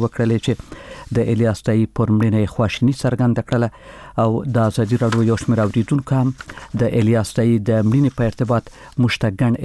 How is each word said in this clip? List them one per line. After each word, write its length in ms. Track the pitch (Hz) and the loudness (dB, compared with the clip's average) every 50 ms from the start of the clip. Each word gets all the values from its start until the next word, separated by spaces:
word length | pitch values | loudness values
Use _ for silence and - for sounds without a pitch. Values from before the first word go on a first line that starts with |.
| 117 | 0
وکړلې 360 | 113 - - 120 113 113 110 - | -2 -2 -2 0 0 0 0 0
چې 80 | - 113 - - - - - - - - - - - - 117 | -2 -4 -4 -6 -14 -20 -20 -18 -18 -18 -18 -14 -4 -2 -2
د 120 | 113 113 113 | 0 2 2
الیاس 280 | 110 117 113 101 - - - | 2 2 0 0 0 -2 0
دایي 160 | 110 110 110 - - - | 2 2 0 0 0 -2
پر 120 | 117 107 | 0 2
مړینه 280 | 110 107 110 113 101 110 104 | 2 2 2 2 2 2 0
یې 100 | 95 - | 0 0
خواشیني 380 | - 117 98 - - 120 127 139 | -2 -2 -2 0 0 0 0 0
څرګنده 480 | - - 131 123 113 127 120 117 120 107 - | 0 -2 -2 0 2 0 0 0 0 -2 -2
کړله 180 | 131 120 117 110 - - - - - - - - - - 113 | 0 0 0 -2 -4 -10 -18 -20 -20 -20 -20 -10 -4 0 0
او 200 | 113 110 120 - 139 113 | 0 0 -2 -2 -2 0
د 20 | 117 113 110 | 0 0 2
ازادي 260 | - - 113 101 123 117 120 | 2 0 0 0 0 0 0
راډیو 200 | 117 107 113 113 113 | 0 2 2 2 2
یو 80 | 113 104 - | 0 0 0
شمېر 160 | - 117 107 | 0 0 2
اوریدونکو 560 | 107 101 - 117 101 - 156 139 131 - 135 | 0 0 0 -2 0 0 -2 -2 0 0 0
هم 180 | 131 127 131 127 - - - - - - - - 110 | 0 0 0 -2 -6 -12 -18 -18 -18 -14 -10 -4 -2
د 100 | 117 113 - 120 | -2 0 2 2
الیاس 340 | 107 110 117 113 104 - - - | 2 2 2 2 0 -2 -2 0
دایي 180 | 113 117 117 113 104 120 | 2 2 2 2 2 2
د 100 | 110 110 107 107 | 2 2 2 2
مړینې 240 | 117 139 143 131 - - | 2 2 2 2 0 0
په 140 | 120 110 | -2 -2
ارتباط 380 | - - 123 113 123 113 - - - | -2 -2 -2 0 0 -2 -2 -6 -14
موږ 440 | - - - - - 123 113 - - - | -20 -20 -10 -2 0 0 0 0 0 -2
ته 80 | 110 98 - | -2 0 0
ګڼ 140 | 127 117 117 - | 0 0 0 0